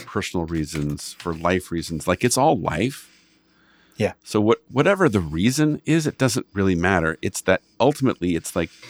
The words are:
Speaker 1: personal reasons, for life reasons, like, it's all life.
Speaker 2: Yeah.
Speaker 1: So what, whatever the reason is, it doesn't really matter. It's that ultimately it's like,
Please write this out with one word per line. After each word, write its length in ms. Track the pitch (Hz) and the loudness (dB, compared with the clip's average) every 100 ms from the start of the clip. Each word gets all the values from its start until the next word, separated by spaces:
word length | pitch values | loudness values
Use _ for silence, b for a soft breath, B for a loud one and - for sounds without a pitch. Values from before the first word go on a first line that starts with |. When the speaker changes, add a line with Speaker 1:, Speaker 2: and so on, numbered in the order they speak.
| - | -8
Speaker 1:
personal 400 | 107 92 92 80 | -8 -6 -4 -4
reasons, 680 | 82 76 78 73 73 - | -4 -4 -4 -4 -6 -10
for 200 | - 87 | -12 -8
life 380 | 82 85 92 - | -4 0 0 -2
reasons, 340 | 85 80 80 - | -6 -6 -6 -2
like, 180 | 90 120 | 0 0
it's 120 | 127 | 2
all 220 | 131 123 | 2 2
life. 500 | 80 80 117 139 - _ _ _ _ b b b b b | -2 -2 -4 -6 -16 _ _ _ _ b b b b b
Speaker 2:
Yeah. 180 | 101 - | -4 -4
Speaker 1:
So 180 | - 110 | -4 0
what, 180 | 107 117 - | 2 2 0
whatever 360 | 117 151 196 170 | 0 2 4 4
the 120 | 104 | 2
reason 600 | 80 78 104 135 151 151 - | 0 0 2 2 0 0 0
is, 220 | 160 151 | 0 0
it 100 | - | 0
doesn't 300 | 131 113 - | 0 0 -4
really 200 | 98 95 | 0 2
matter. 440 | 87 87 95 80 80 | 2 2 2 2 -2
It's 200 | 101 - | -6 -4
that 200 | - 92 _ - | 0 0 _ 0
ultimately 560 | 127 147 131 87 87 82 | 0 2 0 0 0 -2
it's 200 | - 92 | -2 -4
like, 160 | 82 - B | -4 -6 B